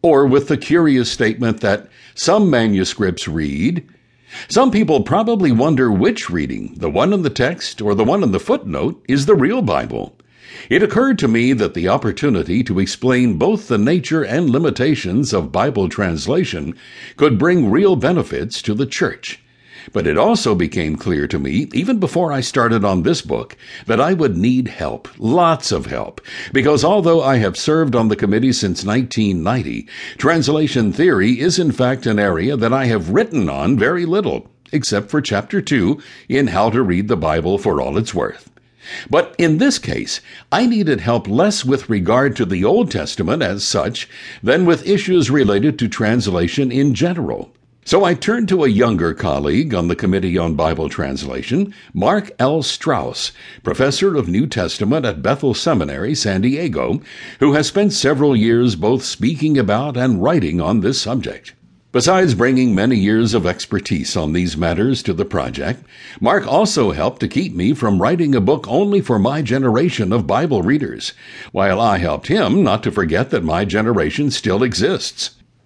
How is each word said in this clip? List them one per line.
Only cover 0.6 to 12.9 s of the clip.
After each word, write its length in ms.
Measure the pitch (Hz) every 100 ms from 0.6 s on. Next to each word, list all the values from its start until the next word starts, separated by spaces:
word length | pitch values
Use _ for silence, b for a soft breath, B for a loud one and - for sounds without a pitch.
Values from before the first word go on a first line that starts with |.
| - 165 160 135 117
statement 520 | - 113 113 120 110
that 260 | 107 104 - B B
some 360 | - - 202 196
manuscripts 760 | 127 113 98 92 - 98 85 -
read. 640 | 80 76 71 107 175 - B B B B B B
Some 220 | - 262
people 320 | 202 202 147
probably 480 | 101 175 220 226 170
wonder 400 | 117 143 139 127
which 380 | 98 151 233 -
reading, 460 | 87 69 55 50 -
the 140 | 82
one 240 | 78 151
in 80 | 202
the 80 | 156
text 500 | - 123 175 - -
or 140 | 104
the 100 | 101
one 180 | 110 165
in 100 | 156
the 60 | 95
footnote, 640 | - 269 - 71 101 - -
is 160 | 139
the 100 | 139
real 280 | 202 160 247
Bible. 560 | 156 76 57 58 50 _ B B B B B
It 140 | 135
occurred 360 | 208 214 269 226
to 80 | 139
me 240 | 113 123
that 200 | 127 98
the 140 | - 87
opportunity 760 | 123 117 92 147 104 92 95
to 160 | 123 95
explain 580 | 98